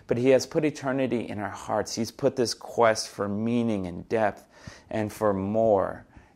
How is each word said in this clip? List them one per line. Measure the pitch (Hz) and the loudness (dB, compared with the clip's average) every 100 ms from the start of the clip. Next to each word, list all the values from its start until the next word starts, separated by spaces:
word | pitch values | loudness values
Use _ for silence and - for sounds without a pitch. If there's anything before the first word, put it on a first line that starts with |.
| - | -4
But | 117 | 2
he | 127 | 6
has | 127 - | 4 4
put | 160 151 | 0 0
eternity | 139 139 131 131 120 - | -2 -4 -2 0 -2 -4
in | 101 | -6
our | 98 | -8
hearts. | 95 - 110 95 | -8 -4 -2 -2
He's | - 113 | -4 -6
put | - 135 135 | -2 0 2
this | 113 - | -2 -4
quest | - - 117 110 - | -6 4 4 4 -2
for | - 104 | -6 -4
meaning | 101 113 120 117 104 90 | -2 -2 0 0 -2 -4
and | 87 87 | -8 -4
depth | 113 107 - - - - - - | 0 0 -2 -12 -20 -20 -20 -8
and | 110 107 | -4 -4
for | - 110 | 0 0
more | 98 98 110 113 98 87 - - - - | 0 0 2 4 4 2 -4 -14 -20 -20